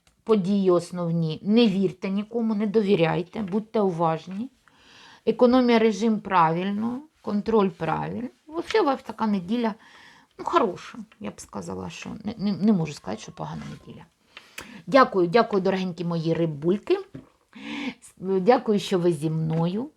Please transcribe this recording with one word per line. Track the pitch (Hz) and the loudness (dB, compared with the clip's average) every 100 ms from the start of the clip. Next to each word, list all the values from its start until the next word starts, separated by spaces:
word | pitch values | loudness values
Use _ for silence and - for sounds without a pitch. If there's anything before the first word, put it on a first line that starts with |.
| _ _ - | _ _ 0
події | 220 180 202 185 | 0 2 2 4
основні, | 175 175 180 170 170 160 156 | 4 2 -6 -2 -2 -2 -4
не | 190 226 233 | 2 4 4
вірте | 185 180 - 196 | 4 -2 -2 -6
нікому, | 196 208 233 226 208 | -4 -4 -4 -2 -2
не | 214 | 0
довіряйте, | 220 196 175 160 160 175 220 | 0 2 2 2 0 -4 -8
будьте | 190 208 214 226 | -4 -6 -2 0
уважні. | 190 165 165 160 175 190 262 _ _ _ _ - - - 220 | 0 0 0 -2 -6 -10 -10 _ _ _ _ -20 -20 -8 -2
Економія, | 220 247 254 240 226 | 4 6 6 6 4
режим | 226 196 226 214 | 4 2 0 0
правильно, | 196 185 160 170 196 208 233 254 311 _ | 0 4 4 2 -2 -4 -4 -6 -12 _
контроль | 220 208 226 220 196 | -6 -4 2 2 2
правильно. | - 160 156 151 208 - - - | 0 -4 -4 -4 -8 -10 -14 -14
Взагалі, | 330 - 440 | -10 -2 0
у | 302 | 2
вас | 269 | 0
така | - - 220 | -6 -4 -2
неділя, | 202 175 240 226 208 - - - - _ - | -2 -2 -2 -2 -4 -14 -20 -20 -20 _ -10
ну, | - | -2
хороша, | 330 214 175 - 247 190 - | 0 0 -4 -12 -16 -18 -14
я | 208 | -14
б | - | -14
сказала, | - 214 175 185 180 | -14 -12 -10 -10 -10
що | - - - | -12 -14 -10
не, | 208 - | -10 -6
не, | 202 175 | -4 0
не | 208 | 2
можу | 190 151 | 2 0
сказати, | 147 - 220 | -6 -10 -10
що | - | -12
погана | 156 156 156 147 | -12 -10 -10 -12
неділя. | 139 160 - - _ _ - - - - - - | -16 -18 -20 -20 _ _ -20 -20 -20 -20 -16 2
Дякую, | 262 254 190 175 | 4 6 4 2
дякую, | 233 226 202 | 4 4 2
дорогенькі | 185 190 185 170 170 | 0 0 -2 -6 -4
мої | 170 160 | -2 -2
рибульки. | 165 165 143 165 208 - 381 392 - - _ _ 254 285 285 285 - - - | 0 -2 -2 0 0 0 -2 -4 -16 -20 _ _ -16 -12 -8 -8 -10 -16 -10
Дякую, | 185 190 185 262 240 202 | -2 0 4 2 2 -2
що | - 185 | 0 0
ви | 175 | 0
зі | 151 160 | 0 -2
мною. | 160 160 160 170 202 294 | -2 -2 -2 -2 -4 -8